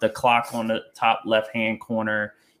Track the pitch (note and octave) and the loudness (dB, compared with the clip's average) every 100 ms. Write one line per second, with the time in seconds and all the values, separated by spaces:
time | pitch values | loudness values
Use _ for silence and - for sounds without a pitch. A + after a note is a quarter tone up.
0 | A2 - B2 A#2+ A#2 A#2 A2+ A2 - - | -2 0 2 2 2 -4 -2 -4 -6 -2
1 | A#2 A2+ - A2 A2 A#2 A2 A2 - A2 | 0 0 2 0 2 -2 -2 -4 -4 -4
2 | G#2+ G#2+ G#2 - _ _ | -2 -2 -4 -8 _ _